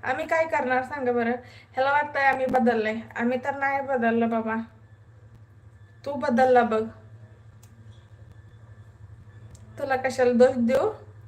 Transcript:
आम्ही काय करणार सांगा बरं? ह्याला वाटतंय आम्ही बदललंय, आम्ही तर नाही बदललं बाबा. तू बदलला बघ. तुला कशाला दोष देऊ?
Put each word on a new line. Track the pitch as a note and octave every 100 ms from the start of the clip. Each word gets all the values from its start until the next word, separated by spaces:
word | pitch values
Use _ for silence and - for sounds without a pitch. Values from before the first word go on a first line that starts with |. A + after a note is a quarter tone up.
आम्ही | - C4 D#4
काय | E4
करणार | D#4+ D4+ B3+ B3+
सांगा | B3+ D4 B3
बरं? | A#3+ A#3 B3 - - -
ह्याला | - C4+
वाटतंय | C#4+ D4 C#4+
आम्ही | C4+ C4 C4
बदललंय, | C4 A#3 A3+ G#3+ A3+ - -
आम्ही | A#3 B3+
तर | C#4+ C#4
नाही | C#4 C#4
बदललं | C4+ C4 A#3 A#3 A3+
बाबा. | A3+ A3 A3 A3+ - - - - - - - - - - - - -
तू | -
बदलला | C#4+ D4 A#3+ C4 B3
बघ. | A3 A3 A3+ - - - - - - - - - - - - - - - - - - - - - - - - - - - - -
तुला | C#4 B3+
कशाला | B3+ B3 B3
दोष | A#3+ B3+ C4
देऊ? | A#3 C4+ G4+ - - -